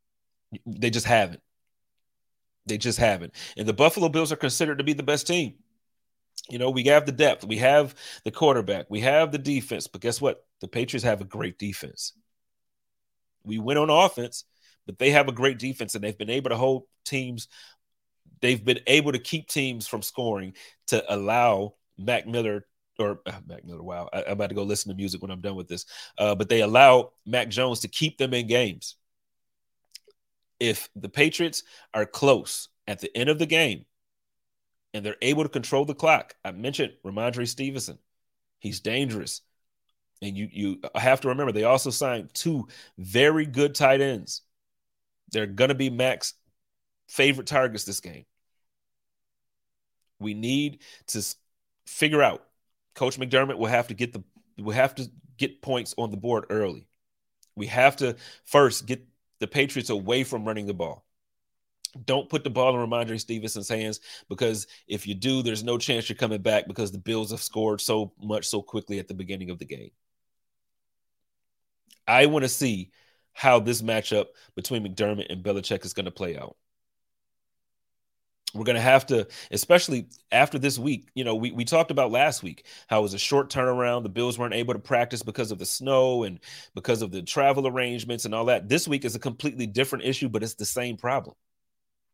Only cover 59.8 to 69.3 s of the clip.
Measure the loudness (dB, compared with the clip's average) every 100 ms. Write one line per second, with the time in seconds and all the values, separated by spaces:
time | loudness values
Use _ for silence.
59.8 | -4 -4 0 -2 -2 -6 -6 -6 -6 -6
60.8 | -8 -10 _ _ _ _ _ _ _ _
61.8 | -16 -8 0 0 0 -4 -2 2 2 2
62.8 | 0 -2 -2 -6 -6 -8 -6 -8 -6 -4
63.8 | -4 -8 -14 -18 -10 -2 -2 -2 -8 -16
64.8 | -10 -8 -6 -4 -2 0 -2 -4 -2 -2
65.8 | 0 -2 -4 -4 -4 -2 0 0 0 -6
66.8 | -6 -6 -4 -4 -4 -8 -8 -2 -2 0
67.8 | 0 -2 -2 -8 -6 -4 -4 -6 -6 -8
68.8 | -6 -8 -8 -10 -10